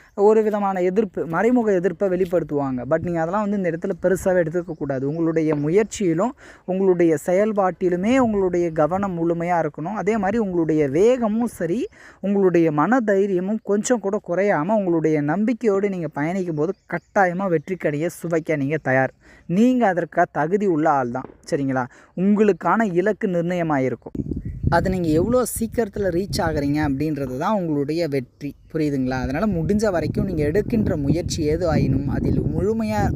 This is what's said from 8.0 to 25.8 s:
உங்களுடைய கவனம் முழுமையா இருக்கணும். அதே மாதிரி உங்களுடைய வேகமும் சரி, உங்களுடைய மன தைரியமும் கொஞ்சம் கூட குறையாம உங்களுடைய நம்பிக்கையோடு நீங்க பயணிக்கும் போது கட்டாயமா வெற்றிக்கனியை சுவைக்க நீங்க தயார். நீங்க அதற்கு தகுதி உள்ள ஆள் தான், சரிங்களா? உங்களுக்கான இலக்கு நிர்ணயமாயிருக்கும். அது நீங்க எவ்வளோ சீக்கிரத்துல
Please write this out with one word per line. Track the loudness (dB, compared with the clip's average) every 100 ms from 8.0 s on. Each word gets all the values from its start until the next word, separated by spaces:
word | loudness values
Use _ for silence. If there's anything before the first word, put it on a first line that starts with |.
| 2 2
உங்களுடைய | 2 0 0 0 -2
கவனம் | 0 0 0 -2
முழுமையா | -2 -2 0 0 0 0
இருக்கணும். | -4 -8
அதே | -4 -2 0
மாதிரி | 0 0
உங்களுடைய | -2 0 0 2 2
வேகமும் | 4 4 4 0 0 -2
சரி, | -4 -4 -2 -4 -10 -20 -8
உங்களுடைய | -2 2 4 4 2
மன | 2 2 2
தைரியமும் | 2 2 2 0 -2 -4
கொஞ்சம் | -2 -2 0 -2
கூட | 0 -4 -4
குறையாம | -2 2 0 2
உங்களுடைய | 0 2 2 2 2
நம்பிக்கையோடு | 0 0 0 0 0 0 0
நீங்க | -2 -6
பயணிக்கும் | -4 -4 -2 -4
போது | -2 -2 -4 _
கட்டாயமா | -10 -4 2 2 2 0
வெற்றிக்கனியை | 0 -2 -4 -2 -2 -4 -4
சுவைக்க | -4 -2 0 -2
நீங்க | 0 -2
தயார். | 0 2 0 -4 -20 -20 -4
நீங்க | 2 4 4 2
அதற்கு | 2 -2 0 0
தகுதி | 0 0 0 2
உள்ள | 2 2
ஆள் | 2 0
தான், | -4 -10 -16 -6
சரிங்களா? | -2 0 -2 -4 -8 -14 -2
உங்களுக்கான | 2 4 4 2 0 0 2
இலக்கு | 0 0 -2 -2
நிர்ணயமாயிருக்கும். | -2 -2 -2 0 0 0 -4 -8 -10 -6 -6 -8 -4 2
அது | 2 2
நீங்க | 0 0
எவ்வளோ | 2 2 0
சீக்கிரத்துல | 0 -4 -4 -2